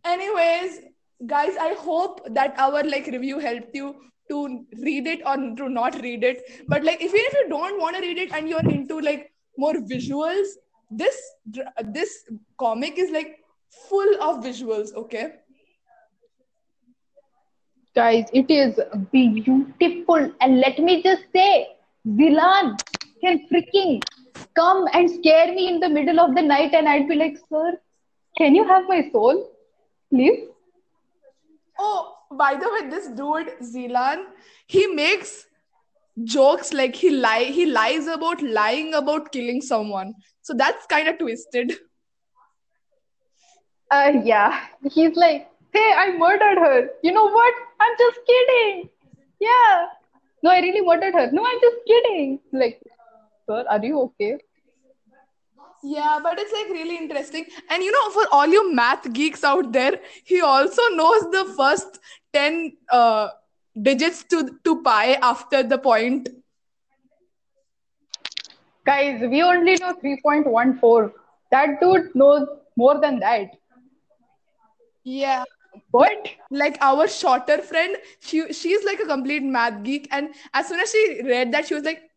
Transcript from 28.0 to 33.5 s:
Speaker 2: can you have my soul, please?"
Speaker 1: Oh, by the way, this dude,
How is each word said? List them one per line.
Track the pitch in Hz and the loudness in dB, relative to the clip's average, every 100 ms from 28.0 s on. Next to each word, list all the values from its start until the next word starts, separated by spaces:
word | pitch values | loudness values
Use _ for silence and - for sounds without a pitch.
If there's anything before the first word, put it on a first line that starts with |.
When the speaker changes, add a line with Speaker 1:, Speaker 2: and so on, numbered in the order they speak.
| _ _ _ - | _ _ _ 0
Speaker 2:
can | 302 | 4
you | 330 440 | 4 6
have | 381 370 | 4 4
my | 359 - | -2 0
soul, | 226 226 349 - _ _ _ _ _ _ | 2 2 2 -4 _ _ _ _ _ _
please?" | 254 277 494 - _ _ _ _ _ _ _ _ _ _ 311 _ - | 2 4 2 -4 _ _ _ _ _ _ _ _ _ _ _ _ -8
Speaker 1:
Oh, | 415 392 - - _ | -4 -4 -8 -18 _
by | 269 285 | -2 -2
the | 277 466 | 0 -4
way, | 381 277 | -6 -8
this | 330 330 | -12 -12
dude, | 233 285 311 330 | -10 -6 -6 -6